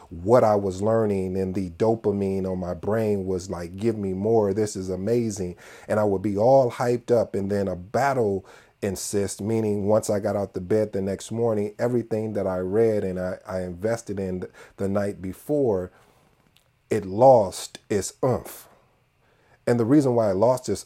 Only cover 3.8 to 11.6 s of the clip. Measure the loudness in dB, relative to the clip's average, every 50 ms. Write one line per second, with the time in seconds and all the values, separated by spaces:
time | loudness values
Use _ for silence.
3.8 | -2 -2 0 0 -4 -4 -4 -2 0 4 4 4 4 4 2 0 -2 -2 -4 -8
4.8 | -6 -6 -6 -4 -2 0 0 0 0 -2 -4 -6 -6 -8 -8 -12 -18 -20 -20 -18
5.8 | -6 -2 0 0 2 2 0 0 -2 -2 0 2 4 6 6 6 4 2 -2 -2
6.8 | -2 -2 -2 -2 0 0 2 2 2 0 -2 -4 -2 -2 -2 -2 -2 -2 -4 -6
7.8 | -8 -4 -2 0 0 2 2 0 0 0 0 -2 -6 -10 -20 -20 -20 _ _ _
8.8 | -4 -4 -4 -4 -8 -4 -2 -2 -2 -2 -6 -6 -4 -2 -2 0 0 0 -2 0
9.8 | 2 2 2 2 2 0 -2 -2 -2 -2 -2 -2 -4 -4 -6 -10 -2 0 2 2
10.8 | 2 0 -2 -4 -4 -4 -4 -6 -8 -8 -4 -2 0 0 0 0